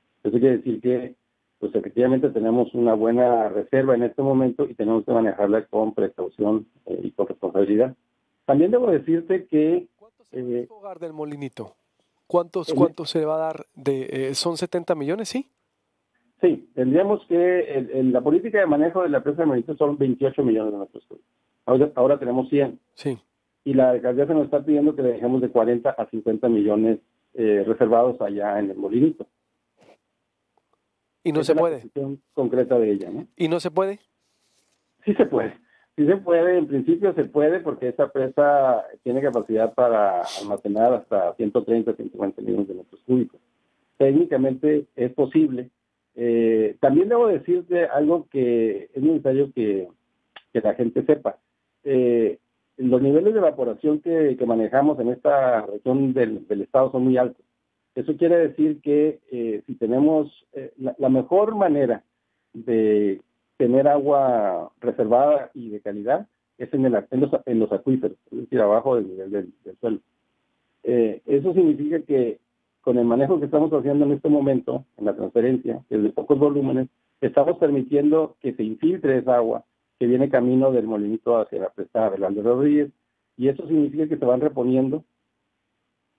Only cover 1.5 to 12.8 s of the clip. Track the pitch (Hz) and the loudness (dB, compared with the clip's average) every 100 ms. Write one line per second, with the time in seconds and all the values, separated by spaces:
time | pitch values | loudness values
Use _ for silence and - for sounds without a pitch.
1.5 | _ 104 107 95 117 127 131 143 117 113 | _ -6 -4 -4 0 2 2 0 0 0
2.5 | 123 120 123 117 107 113 120 123 117 104 | 0 0 0 2 2 2 2 2 2 0
3.5 | 101 - 135 135 120 120 - 135 131 127 | -4 0 0 2 2 0 -2 0 2 2
4.5 | 120 135 117 107 110 113 117 110 101 101 | 0 -4 -2 -2 0 0 0 0 0 0
5.5 | 107 - 107 110 107 98 - 92 - 104 | 0 -2 -2 -2 -2 -4 -4 -10 -2 -2
6.5 | 110 110 _ 92 90 95 - 92 - 87 | -2 -4 _ -12 -8 -6 -6 -6 -6 -4
7.5 | 95 98 107 131 - _ _ _ _ - | 0 2 2 0 -4 _ _ _ _ 0
8.5 | 143 180 247 233 156 151 165 170 190 - | 2 2 2 2 0 0 -2 -2 -4 0
9.5 | 151 156 180 175 _ _ _ _ 127 123 | 0 2 0 -4 _ _ _ _ -12 -6
10.5 | 120 120 214 196 175 165 156 147 143 135 | -6 -8 -14 -18 -14 -14 -12 -12 -10 -12
11.5 | - 104 _ _ _ _ _ - 175 170 | -12 -16 _ _ _ _ _ -4 -2 -2
12.5 | 185 160 143 | -6 -4 0